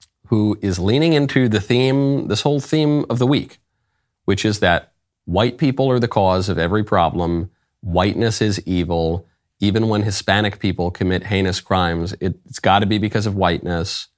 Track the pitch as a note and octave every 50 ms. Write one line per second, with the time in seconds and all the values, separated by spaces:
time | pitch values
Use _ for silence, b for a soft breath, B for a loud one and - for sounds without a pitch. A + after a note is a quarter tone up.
0 | - _ _ _ _ - A#2 G#2+ G#2+ G#2+ G#2 - - G2+ F2+ F2 E2+ G2 A2+ C#3+
1 | D#3 E3+ D#3+ D3 C#3+ C3 - C#3 C3 A#2+ G#2+ G#2 G2 - B2 B2 C3 C3 C3+ C#3
2 | C#3 C#3 C#3 C#3 - - G2+ G#2+ - C#3+ D3 C#3+ C3+ - - D#3 D3+ D3 D3 D3
3 | C3+ - A#2 A#2 B2+ B2 D3 B2 - - - _ _ _ _ _ _ _ _ _
4 | _ _ _ _ _ - G2 F#2+ - A2 G#2 - - F2+ E2+ D#2+ - _ _ _
5 | _ _ _ _ _ - E2+ F#2 A2+ B2 A#2+ - E3 C#3 B2+ C3 C3+ C3+ B2+ B2
6 | A#2+ A2+ - A2 G2 F#2 F#2 F#2 F#2 F#2+ F#2 D#2+ E2 E2+ F#2+ G#2+ G#2 - - F#2+
7 | E2+ D#2+ - E2 F2 E2+ E2+ E2+ E2 E2+ - _ _ _ _ _ - F#2+ E2+ F2+
8 | F#2 G#2 - - A2+ A2+ A2 - A2 G#2+ G#2 G#2+ - - F#2 F2+ F2 D#2+ F2 E2+
9 | E2 D#2+ E2 F2 - _ _ _ _ _ _ _ G2+ G#2 G2 A2 A2 A2+ A2 G#2
10 | G2+ G#2 G2+ - - - G2 G2+ G#2+ G2+ F#2+ - - G2+ F2 - F2+ F2+ F2 -
11 | G2 F#2 F#2 F2+ - - G#2 F#2+ G2 F#2 F2+ - - - G2 F#2 F2+ E2+ E2+ E2+
12 | E2+ F2+ G2+ - - F#2+ - - _ - - - - G#2 F#2+ G2+ G#2+ G2 G#2+ G#2
13 | G#2 G#2+ - A2 G#2 A2 G2 G2 F#2 F2 F2 D#2 - F2+ F2 E2+ E2 - - -
14 | - - _